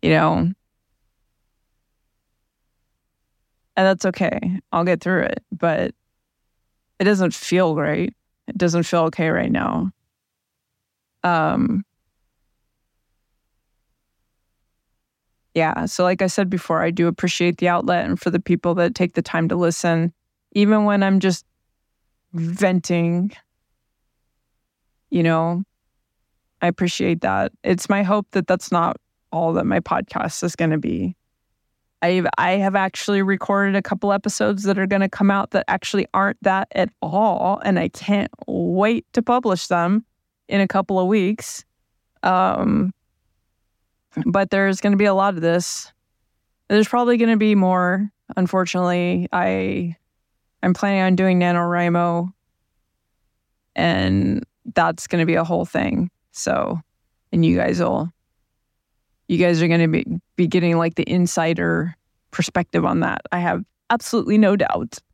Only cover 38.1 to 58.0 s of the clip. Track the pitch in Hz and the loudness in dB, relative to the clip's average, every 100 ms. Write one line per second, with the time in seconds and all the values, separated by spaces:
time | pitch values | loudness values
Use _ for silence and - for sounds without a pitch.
38.1 | 196 - - - 185 175 180 208 233 - | -2 -2 -8 -8 -4 0 2 2 0 -2
39.1 | - 226 247 247 180 - 175 170 202 - | -2 2 0 2 -2 0 0 2 0 -2
40.1 | _ _ _ _ 202 190 196 190 190 185 | _ _ _ _ 0 0 0 0 0 2
41.1 | 214 185 214 - - - _ _ _ _ | 2 2 -2 -8 -16 -18 _ _ _ _
42.1 | _ - 185 185 - - 208 190 - _ | _ 0 2 2 0 0 0 -2 -4 _
43.1 | _ _ _ _ _ _ _ _ _ _ | _ _ _ _ _ _ _ _ _ _
44.1 | - 156 185 196 196 196 190 208 196 208 | -4 0 0 0 0 0 0 0 2 4
45.1 | 196 196 180 165 170 175 - - _ _ | 4 2 0 0 0 -2 -10 -14 _ _
46.1 | _ _ _ _ _ _ 208 214 240 240 | _ _ _ _ _ _ 2 4 2 2
47.1 | 240 226 220 214 202 185 185 180 185 208 | 2 4 4 4 4 4 2 2 0 -4
48.1 | _ _ - 180 190 180 180 180 175 175 | _ _ -2 0 0 -2 -2 0 0 0
49.1 | 180 175 180 185 190 190 190 170 165 _ | -2 -2 -2 0 0 -2 -4 -6 -8 _
50.1 | _ _ _ _ _ 185 180 202 196 185 | _ _ _ _ _ -2 0 2 2 2
51.1 | 185 190 180 175 175 175 175 175 170 175 | 2 4 4 2 2 0 0 0 2 0
52.1 | 170 180 - _ _ _ _ _ _ _ | -2 -4 -10 _ _ _ _ _ _ _
53.1 | _ _ _ _ _ _ - 170 92 95 | _ _ _ _ _ _ -2 0 0 0
54.1 | 98 98 - - _ - - 165 165 - | 2 0 -2 -6 _ -4 0 0 -2 -4
55.1 | 175 165 160 165 170 170 - - - 180 | 0 2 0 0 -2 -2 -2 -2 -2 -4
56.1 | _ _ - - - - 170 - _ _ | _ _ -8 -2 -2 -2 -6 -10 _ _
57.1 | _ _ 170 165 - - 175 170 - | _ _ 2 2 2 0 0 -2 -2